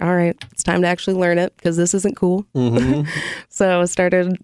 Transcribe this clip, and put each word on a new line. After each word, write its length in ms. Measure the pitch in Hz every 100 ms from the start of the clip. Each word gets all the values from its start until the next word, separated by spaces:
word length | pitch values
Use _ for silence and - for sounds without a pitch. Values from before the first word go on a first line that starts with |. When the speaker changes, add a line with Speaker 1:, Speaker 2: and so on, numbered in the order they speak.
Speaker 1:
"All 100 | 170
right, 220 | 180 170 - -
it's 140 | -
time 180 | - 180
to 60 | 175
actually 260 | 180 -
learn 240 | 185 175 170
it 140 | 180 _
'cause 140 | 175 165
this 180 | 175
isn't 220 | 196 196 -
cool." 280 | 180 185 208 135
Speaker 2:
Mm-hmm. 520 | 123 113 131 143 151
Speaker 1:
<laughs> 120 | - - - -
So 280 | - 190 175
I 20 |
started, 520 | 175 - 180 185 180 185